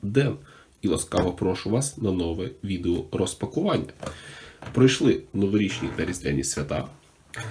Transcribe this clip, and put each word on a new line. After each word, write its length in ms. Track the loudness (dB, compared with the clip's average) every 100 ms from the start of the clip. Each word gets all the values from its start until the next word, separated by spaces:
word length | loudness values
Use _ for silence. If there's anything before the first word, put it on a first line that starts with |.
Ден. 360 | 0 2 2 -2 -10 -20 -20 _
І 60 | 0
ласкаво 440 | 0 0 0 0
прошу 380 | 0 -2 -2 0
вас 280 | 0 0 -2
на 140 | -2
нове 400 | 0 -2 -2 -6 -8
відео 420 | -6 -2 0 -2 -2
розпакування. 840 | -2 -2 -2 -4 0 0 0 -2 -10 -12 -12 -16 -18 -20 -16 -4
Пройшли 480 | 6 6 8 4 4 0
новорічні 560 | 0 2 4 2 0 -4 -2
та 100 | -4
різдвяні 380 | -2 -2 0
свята. 440 | 0 -4 -2 -4 -6 -12 -20 _ _ -12 -10